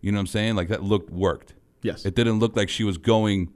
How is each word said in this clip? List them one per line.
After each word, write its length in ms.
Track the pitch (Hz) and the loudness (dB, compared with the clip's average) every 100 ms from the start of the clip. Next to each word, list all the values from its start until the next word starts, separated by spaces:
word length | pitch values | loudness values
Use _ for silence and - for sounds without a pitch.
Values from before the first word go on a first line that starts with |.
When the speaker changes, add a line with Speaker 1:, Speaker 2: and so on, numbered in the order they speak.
Speaker 1:
You 100 | 101 | 0
know 60 | 101 | 0
what 40 | |
I'm 60 | 98 | 0
saying? 280 | 110 110 107 | -2 -2 -2
Like, 120 | 87 | -2
that 140 | 104 | -4
looked 260 | 98 104 - | 0 0 0
worked. 420 | 87 95 71 - - _ _ | -2 0 0 -10 -20 _ _
Speaker 2:
Yes. 240 | 113 76 98 | -8 -4 -4
Speaker 1:
It 100 | 87 | 0
didn't 240 | 117 107 | 2 2
look 160 | 113 107 | 0 0
like 140 | 101 | -2
she 140 | - | -2
was 140 | 107 85 | -2 -2
going 560 | 117 110 110 98 87 | 2 4 4 0 -2